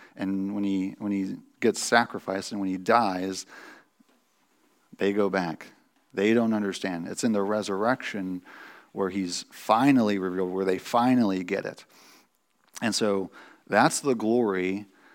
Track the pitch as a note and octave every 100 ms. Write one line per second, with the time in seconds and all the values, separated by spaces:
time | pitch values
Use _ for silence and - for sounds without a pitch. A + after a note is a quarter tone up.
0 | - - G2 G2 G2 G#2 G2+ G2 F#2+ -
1 | G#2+ G2 F#2+ - - _ A2+ - - A#2
2 | A#2+ G2+ - F#2+ - G#2 F#2+ F#2 F#2 A#2
3 | G#2+ F#2 F#2+ F#2 - - - - _ _
4 | _ _ _ _ _ _ _ _ _ -
5 | G2 G2+ G2+ F#2+ F2 - - - _ _
6 | _ - G#2 A#2 A2+ G#2+ G2+ F2+ F#2+ F2
7 | F2 - A#2+ G#2 G2 G#2+ G2 G2 A2 C3
8 | - G2+ F#2 F2+ - - - - _ G#2
9 | F#2+ G2 F2+ E2+ - - - A2 C#3 C3
10 | G#2+ G2+ F#2 F#2 F2+ F#2 F#2+ F#2 - A#2+
11 | B2 B2+ G#2+ F#2+ F2+ G2 - - - -
12 | - - _ _ _ _ _ - A#2 G#2
13 | A2 G2 F#2 - - - - G2+ D3+ -
14 | C#3+ A#2 G#2+ A#2+ A2 F#2+ F#2 G2+ G#2 _
15 | -